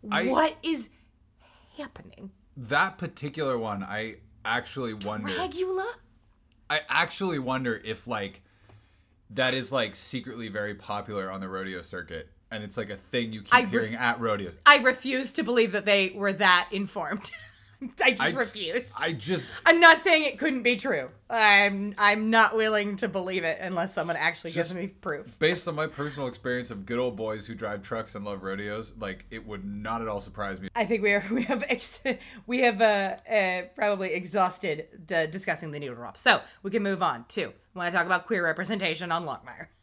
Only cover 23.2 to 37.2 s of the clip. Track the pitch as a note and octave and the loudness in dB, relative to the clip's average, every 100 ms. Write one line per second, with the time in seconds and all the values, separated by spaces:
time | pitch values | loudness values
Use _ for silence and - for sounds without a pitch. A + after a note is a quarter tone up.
23.2 | F#3 F#3 E3 D#3+ F#3 F3+ F#3 - E3 D#3 | -2 -2 0 -2 -2 -2 -2 -2 -2 2
24.2 | D#3 E3 E3 E3 E3 F#3 F#3+ - - D3 | 0 0 -6 -4 -2 -4 -8 -8 -6 -6
25.2 | - - D#3 F3 F3 D3+ D#3 - D3 C#3 | -8 2 2 2 -2 -4 -4 -4 -8 -4
26.2 | C3 A#2+ B2+ B2 A#2+ G#2 G2 A#2+ B2+ G#2 | -6 -4 -4 -4 -4 -10 -4 -2 -2 -2
27.2 | A2 G#2+ G2+ A2 G#2+ G2+ G2 A2+ A2 G#2 | -4 -4 -8 -8 -6 -6 -6 -6 -6 -8
28.2 | G2+ G2+ F#2+ G2 G#2 G#2+ A2 A2+ G#2 F#2 | -8 -6 -6 -6 -4 -6 -10 -10 -8 -8
29.2 | - A2+ A2 G#2 G2 G2+ G#2+ A#2 A2+ G2+ | -12 -14 -10 -10 -8 -8 -4 -4 -2 -4
30.2 | F#2+ - G2+ F#2 F#2+ A#3 G3 A3+ G3+ G3+ | -6 -8 -6 -6 -6 -4 0 2 2 2
31.2 | G3 A#3 A#3+ C4 C#4+ B3 - - C4+ A#3 | 2 -2 0 -2 0 -2 -4 -8 -6 -6
32.2 | - A3 - B3 B3 G3+ A3 G#3 F#3+ F#3+ | -8 -18 -4 2 2 6 4 4 0 -4
33.2 | - G#3+ F#3+ F3+ F3 - G#3 G3+ F#3 E3 | 0 2 2 0 -4 -2 0 0 -2 -4
34.2 | F#3 F#3+ F3+ - F#3 D3+ - - D#3 F3 | -2 2 2 0 -4 -4 -6 -16 -2 0
35.2 | D#3 F#3 F#3+ D#3 D#3+ D3 C#3+ A#2 A#2+ - | 0 -2 -4 -4 -4 -8 -8 -8 -12 0
36.2 | C4 F#3 - - G3 G#3+ G3+ F#3+ E3+ B2 | 4 4 2 -12 -4 -2 0 0 0 -2